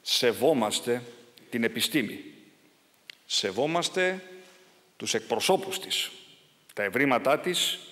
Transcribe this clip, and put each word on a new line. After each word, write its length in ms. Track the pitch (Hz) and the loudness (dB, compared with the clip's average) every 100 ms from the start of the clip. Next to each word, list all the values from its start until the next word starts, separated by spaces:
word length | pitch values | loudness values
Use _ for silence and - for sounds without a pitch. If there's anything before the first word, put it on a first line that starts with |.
σεβόμαστε 1000 | - - 123 101 135 143 107 - - 120 120 - - - - | 0 2 2 4 4 4 2 0 -2 -2 -4 -18 -20 -20 -8
την 140 | 123 | -2
επιστήμη. 600 | 113 117 - 156 107 - - - - _ _ _ _ _ - - - | -2 0 0 0 -2 -8 -16 -20 -20 _ _ _ _ _ -20 -20 -4
Σεβόμαστε 960 | - 101 92 147 170 165 185 185 185 - - - - - _ _ _ | -2 0 0 2 2 0 0 0 0 -10 -20 -20 -20 -20 _ _ _
τους 160 | 104 | -2
εκπροσώπους 680 | 113 - 113 - 190 - - | -2 0 0 2 2 0 -8
της, 320 | - - - - - - _ _ - | -4 -4 -4 -10 -20 -20 _ _ -16
τα 100 | - | -4
ευρήματά 560 | 101 95 139 120 131 151 | -2 2 4 4 4 2
της 400 | 180 175 - - - | 0 0 -2 -4 -12